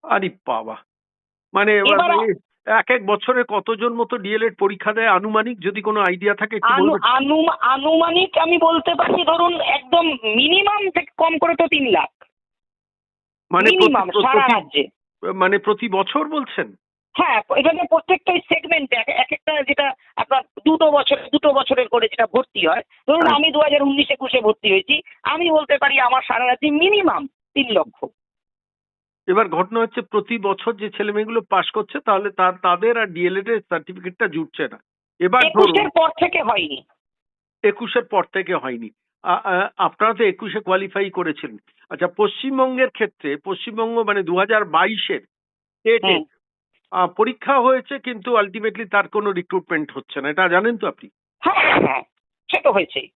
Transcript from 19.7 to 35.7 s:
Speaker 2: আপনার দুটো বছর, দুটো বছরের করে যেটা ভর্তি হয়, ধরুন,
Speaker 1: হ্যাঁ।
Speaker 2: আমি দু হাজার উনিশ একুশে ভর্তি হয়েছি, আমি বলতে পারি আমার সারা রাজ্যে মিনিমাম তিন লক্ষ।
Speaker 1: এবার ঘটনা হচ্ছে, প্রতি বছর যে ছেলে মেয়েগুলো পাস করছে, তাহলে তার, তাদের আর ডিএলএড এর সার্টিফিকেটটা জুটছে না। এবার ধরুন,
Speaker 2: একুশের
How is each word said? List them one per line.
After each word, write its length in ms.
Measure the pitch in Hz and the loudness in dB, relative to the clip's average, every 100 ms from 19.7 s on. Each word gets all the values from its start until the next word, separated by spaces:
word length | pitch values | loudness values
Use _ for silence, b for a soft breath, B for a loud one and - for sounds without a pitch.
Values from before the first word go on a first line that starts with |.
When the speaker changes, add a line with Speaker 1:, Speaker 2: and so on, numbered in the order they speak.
| 285 277 262 b - | 0 -2 -4 b -8
Speaker 2:
আপনার 260 | - 262 - - | -2 -2 -2 -2
দুটো 260 | - 320 311 | 0 4 4
বছর, 260 | 294 269 285 - | 4 2 -2 0
দুটো 200 | 294 302 | 0 2
বছরের 360 | 269 262 262 226 | 2 0 0 0
করে 200 | 233 220 | 0 -2
যেটা 180 | - 220 | -2 0
ভর্তি 400 | 240 262 208 165 | 0 -2 -2 -2
হয়, 160 | 190 - b - | -2 -6 b 0
ধরুন, 140 | 320 | 2
Speaker 1:
হ্যাঁ। 140 | 320 294 | 4 2
Speaker 2:
আমি 140 | 311 | 0
দু 100 | 294 | 2
হাজার 220 | 302 285 | 2 2
উনিশ 280 | 277 277 285 | 2 0 -2
একুশে 300 | 277 262 254 | -2 -2 0
ভর্তি 300 | 214 214 208 | 0 0 0
হয়েছি, 320 | 196 190 302 B B | 0 0 -4 B B
আমি 280 | - 311 349 | -6 -2 2
বলতে 280 | 311 294 285 | 0 2 0
পারি 220 | 277 277 | 2 2
আমার 220 | 247 262 | 2 0
সারা 240 | - 233 247 | 0 -2 0
রাজ্যে 240 | 254 302 | 0 0
মিনিমাম 560 | 294 359 415 359 180 277 | 2 2 2 2 -2 -8
তিন 460 | _ _ 277 269 | _ _ -4 -2
লক্ষ। 320 | 202 131 _ 139 _ _ _ _ _ _ _ _ _ _ _ - | 0 -2 _ -14 _ _ _ _ _ _ _ _ _ _ _ -2
Speaker 1:
এবার 220 | 190 202 | 0 2
ঘটনা 320 | 165 185 226 | 0 -2 -2
হচ্ছে, 220 | 226 240 | -2 -4
প্রতি 360 | - 214 202 233 | -4 -4 -2 -4
বছর 340 | 196 190 - | -2 -2 -4
যে 180 | 214 208 | -6 -8
ছেলে 220 | - 208 | -6 -4
মেয়েগুলো 280 | 208 214 233 | -2 -2 -4
পাস 300 | - 190 - | 0 0 0
করছে, 300 | 214 214 294 | -4 -6 -6
তাহলে 300 | - 190 202 | 0 0 0
তার, 220 | 202 202 180 | 0 0 0
তাদের 360 | 185 175 220 233 | 0 2 2 0
আর 80 | 208 | -2
ডিএলএড 420 | 170 175 185 196 | -2 -2 -2 -4
এর 120 | 226 - | -6 -4
সার্টিফিকেটটা 580 | 170 - 185 180 180 214 | -8 -6 -14 -14 -6 -4
জুটছে 420 | 156 160 - 139 | -4 -8 -8 -8
না। 100 | 107 _ _ _ _ | -8 _ _ _ _
এবার 240 | 180 247 | 2 4
ধরুন, 260 | 311 320 | 4 6
Speaker 2:
একুশের 200 | 392 | 6